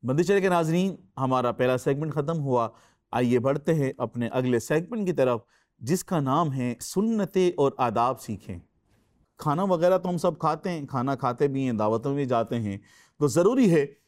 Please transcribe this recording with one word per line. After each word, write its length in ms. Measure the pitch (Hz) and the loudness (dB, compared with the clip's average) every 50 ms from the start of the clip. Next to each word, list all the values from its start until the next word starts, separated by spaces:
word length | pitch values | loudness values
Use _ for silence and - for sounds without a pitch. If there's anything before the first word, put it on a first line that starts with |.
مدنی 220 | - 120 131 151 175 | -2 0 0 0 2
چینل 160 | 160 202 202 | 2 2 2
کے 80 | 185 196 | 2 2
ناظرین، 460 | 180 170 165 156 165 180 185 196 160 - - _ _ | 2 2 2 2 0 0 0 -2 -4 -8 -16 _ _
ہمارا 360 | - 135 131 131 127 123 120 | -4 -2 0 0 2 0 0
پہلا 260 | 117 - 127 127 127 123 | 0 2 2 2 2 0
segment 360 | - 151 139 143 156 160 139 | 0 -2 -2 -2 -2 -4 -4
ختم 260 | 156 139 147 170 165 | -4 -2 -2 -2 -4
ہوا، 280 | 143 139 127 120 117 107 - _ _ _ _ _ _ _ | -2 0 0 0 0 -2 -6 _ _ _ _ _ _ _
آئیے 280 | - 117 127 120 123 120 | -2 0 2 2 2 2
بڑھتے 360 | 113 135 143 147 143 - 160 | 2 2 -2 0 0 0 0
ہیں 180 | 156 139 135 - - | 0 0 -2 -2 -4
اپنے 300 | 127 110 _ 120 120 113 | -6 -6 _ -6 -6 -2
اگلے 300 | - 131 127 127 123 117 | -2 -2 0 2 0 0
segment 480 | - - 151 156 170 170 247 226 208 | 0 0 -2 -2 -2 -4 -6 -4 -4
کی 60 | 180 | -2
طرف، 280 | 165 139 135 127 120 113 - _ _ _ _ _ _ _ | 0 2 2 2 2 -2 -4 _ _ _ _ _ _ _
جس 260 | - 113 170 180 - | -4 -4 -4 -4 -2
کا 160 | - 190 160 | -4 -2 -2
نام 320 | 143 135 135 156 175 151 | 0 0 0 0 0 0
ہے 220 | 135 131 123 123 120 - | -2 -4 -4 -4 -6 -8
سنتیں 680 | - - - 185 208 226 226 214 202 - - 185 185 180 175 | -10 -6 -4 -2 -2 0 0 -2 -2 0 0 2 2 2 2
اور 160 | - 143 135 - | 2 0 0 2
آداب 440 | - 127 120 104 117 117 123 131 - | 0 -2 0 2 2 2 0 0 -4
سیکھیں۔ 380 | - - 110 95 - - 95 85 - _ _ _ _ _ _ _ _ _ _ _ _ _ _ | -8 -10 -10 -10 -10 -14 -14 -14 -14 _ _ _ _ _ _ _ _ _ _ _ _ _ _
کھانا 260 | _ - 151 143 165 | _ -2 -2 0 0
وغیرہ 360 | 196 196 185 165 165 180 185 180 | 2 0 2 2 4 4 2 2
تو 100 | 180 185 | 0 -2
ہم 80 | 180 | -4
سب 220 | 165 - 180 160 - | 0 -2 -2 -2 0
کھاتے 320 | - 156 156 156 - 185 | -2 -2 -2 -2 -4 -6
ہیں، 160 | 175 160 139 | -6 -6 -8
کھانا 280 | - - - 123 139 139 | -6 -4 -2 -2 -2 -2
کھاتے 340 | 117 - 127 123 - 143 143 | -2 -2 -2 0 0 0 0
بھی 180 | 135 135 135 | 0 -2 -2
ہیں، 60 | 127 | -2
دعوتوں 420 | 117 104 107 107 113 113 113 139 139 | 0 0 2 2 0 0 -2 -2 -2
میں 100 | 143 143 | -2 -2
جاتے 360 | 123 123 117 113 - 123 117 | 0 0 0 0 0 -4 -4
ہیں، 180 | 110 104 98 98 _ _ _ _ _ _ _ _ | -4 -4 -6 -8 _ _ _ _ _ _ _ _
تو 80 | 147 | -2
ضروری 440 | 139 104 160 175 202 254 262 254 196 170 | 2 2 4 4 4 4 6 4 6 6
ہے 120 | 156 143 139 - _ _ | 4 2 0 -6 _ _